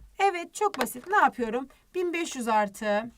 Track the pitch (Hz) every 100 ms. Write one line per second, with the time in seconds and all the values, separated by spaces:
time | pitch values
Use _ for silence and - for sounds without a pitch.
0 | - - 392 359 349 - 415 269 247 247
1 | 349 403 285 - 226 233 262 _ _ 359
2 | 359 339 339 262 226 214 202 - 214 208
3 | 233